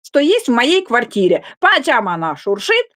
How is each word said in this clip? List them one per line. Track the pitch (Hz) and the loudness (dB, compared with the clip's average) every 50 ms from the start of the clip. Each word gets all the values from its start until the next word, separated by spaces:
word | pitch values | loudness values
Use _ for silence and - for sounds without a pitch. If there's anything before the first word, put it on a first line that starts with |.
| _ | _
что | - - 285 | -4 -2 0
есть | 294 320 427 466 - 277 | 2 2 0 0 0 0
в | |
моей | 240 233 254 294 359 381 370 | 0 0 2 2 0 0 0
квартире. | - 233 240 233 - - 208 185 175 170 - - - - - | 0 -2 -2 -2 -2 -2 0 2 2 2 0 -2 -10 -10 0
По | 349 392 | 0 2
ночам | 392 311 262 330 269 226 196 185 | 2 2 0 0 0 0 0 -2
она | 175 165 160 160 143 | -4 -4 -6 -6 -8
шуршит, | - - 202 202 202 - - 453 480 - - _ | -6 -4 -6 -6 -4 -2 -2 0 0 -2 -4 _